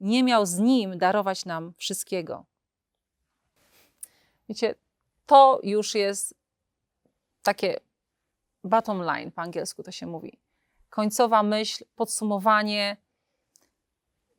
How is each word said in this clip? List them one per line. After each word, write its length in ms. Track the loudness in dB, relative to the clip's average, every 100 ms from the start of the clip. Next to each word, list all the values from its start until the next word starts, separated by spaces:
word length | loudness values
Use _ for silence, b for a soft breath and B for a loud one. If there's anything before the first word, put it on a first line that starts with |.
nie 220 | -2 2
miał 240 | 4 2 2
z 120 | 2
Nim 400 | 2 2 0 0
darować 460 | 2 2 0 -4
nam 280 | -6 -10 -10 -10
wszystkiego?” 680 | -8 -8 -6 -6 -6 -10 -14 _ _ _ _ _ _ _ _ _ _ _ B B B B B B B B -14
Wiecie, 260 | -4 -4 -4 _ _ _ _ 6
to 340 | 8 10 6
już 320 | 0 -2 -2
jest 400 | -2 -2 -4 -10 -14 _ _ _ _ _ _ _ _ _ _
takie 380 | -4 -2 -4 -6 _ _ _ _ _ _ _ _
bottom 380 | -2 0 0 -4
line, 300 | -4 -6 -8
po 100 | -12
angielsku 400 | -10 -8 -10 -12
to 80 | -16
się 160 | -14 -12
mówi. 340 | -12 -14 -20 _ _ _ _ _
Końcowa 520 | -4 0 2 2 4
myśl, 420 | 2 -2 -4 -10 -12 -8
podsumowanie, 1000 | -6 -4 -4 0 2 2 2 -4 -4 -6 _ _ _ _ _ _ _ _ _ _ _ _ _